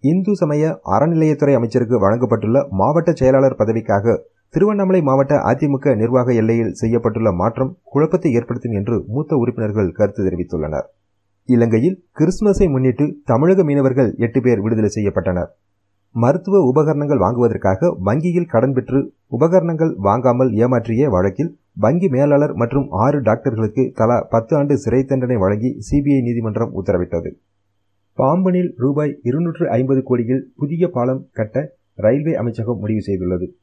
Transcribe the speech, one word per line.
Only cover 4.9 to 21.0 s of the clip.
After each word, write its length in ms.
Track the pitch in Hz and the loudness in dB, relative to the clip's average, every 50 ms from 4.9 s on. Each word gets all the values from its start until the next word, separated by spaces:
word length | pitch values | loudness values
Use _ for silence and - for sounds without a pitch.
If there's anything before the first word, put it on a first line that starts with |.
| 185 185 156 | 2 2 2
மாவட்ட 340 | 139 131 135 139 139 151 | 2 2 2 2 2 2
அதிமுக 600 | 139 - - 139 135 - 147 139 131 - 143 127 | 0 2 0 0 0 0 -2 -2 0 0 0 0
நிர்வாக 360 | 107 107 117 120 131 123 123 123 | 2 0 2 2 2 2 2 2
எல்லையில் 420 | 117 107 113 113 117 117 104 90 - - | 2 2 2 2 0 0 -2 -4 -4 -2
செய்யப்பட்டுள்ள 520 | 113 117 117 117 117 107 113 113 110 92 | 0 0 0 0 0 -2 0 0 0 0
மாற்றம் 440 | 87 90 113 117 - 131 131 - _ _ | 2 0 -2 0 -2 -4 -4 -6 _ _
குழப்பத்தை 500 | - - 139 151 160 - 170 170 165 117 | -4 0 0 0 2 0 0 0 0 0
ஏற்படுத்தும் 400 | 120 117 - 120 127 - 120 113 | 0 -2 -2 -8 -8 -6 -4 -4
என்று 320 | 101 101 107 117 104 - | -4 -2 -2 -2 -4 -4
மூத்த 300 | - 107 135 156 151 165 | -4 -6 -6 -4 -2 0
உறுப்பினர்கள் 560 | 139 117 120 123 - 113 107 104 110 101 87 82 | 0 0 0 -2 -4 -4 -2 0 0 -2 -2 0
கருத்து 320 | - 107 98 - - 101 | 0 -2 -2 0 -2 -4
தெரிவித்துள்ளனர். 640 | 92 87 87 90 - - 85 76 76 78 67 - - _ _ _ _ _ _ _ _ _ _ _ | -4 -2 -4 -6 -6 -6 -6 -6 -4 -4 -6 -8 -8 _ _ _ _ _ _ _ _ _ _ _
இலங்கையில் 600 | - 127 117 120 117 107 110 123 175 190 - _ _ _ - | 0 2 2 4 2 2 2 2 0 -2 -2 _ _ _ 0
கிறிஸ்துமஸை 520 | 151 170 185 - 214 208 196 - 208 180 | 0 0 0 0 0 0 2 2 2 0
முன்னிட்டு 500 | 139 131 131 131 123 - 147 151 185 - _ | 2 0 0 0 0 0 -2 -4 -4 -10 _
தமிழக 400 | - 120 117 143 170 190 190 180 | -2 0 2 4 2 4 2 2
மீனவர்கள் 500 | 147 143 143 135 135 127 127 131 123 127 | 2 2 2 2 0 2 2 0 0 0
எட்டு 240 | - 113 113 113 135 | -2 -4 -2 -2 0
பேர் 200 | 117 123 120 107 | 2 2 0 2
விடுதலை 300 | 98 110 113 110 107 101 - | 0 -2 0 0 0 -2 -2
செய்யப்பட்டனர். 540 | 113 107 101 - 101 90 95 90 90 78 - _ _ _ _ _ _ _ _ _ _ _ _ _ | -2 -4 -2 -2 -2 -2 -2 -2 -2 -4 -6 _ _ _ _ _ _ _ _ _ _ _ _ _
மருத்துவ 460 | 117 113 123 143 170 165 202 196 196 | 0 2 2 2 0 0 2 2 4
உபகரணங்கள் 600 | 170 123 127 151 156 147 156 143 147 147 147 123 | 4 4 2 2 2 2 0 -2 0 0 0 2
வாங்குவதற்காக 800 | 92 92 123 120 120 117 107 95 - 98 95 95 - 175 - - | 2 0 2 2 0 0 0 0 0 -2 0 2 0 -2 -2 0
வங்கியில் 480 | 92 98 107 151 156 180 170 180 175 | -2 -2 -2 0 0 0 -2 -2 -2
கடன் 260 | 165 - 113 117 135 135 | 0 0 0 0 2 0
பெற்று 400 | 127 117 - 127 135 - - _ _ _ | -2 -4 -2 -2 -2 -2 -2 _ _ _
உபகரணங்கள் 680 | _ - 117 147 165 175 185 165 170 165 151 160 160 131 | _ -2 0 0 2 2 2 2 0 -2 0 -2 -2 -2
வாங்காமல் 560 | - 98 98 101 120 120 127 120 123 131 131 107 | 0 0 0 0 2 2 0 2 2 2 0 2
ஏமாற்றிய 560 | 104 117 123 131 120 110 107 113 113 | 2 2 2 2 0 0 -2 0 0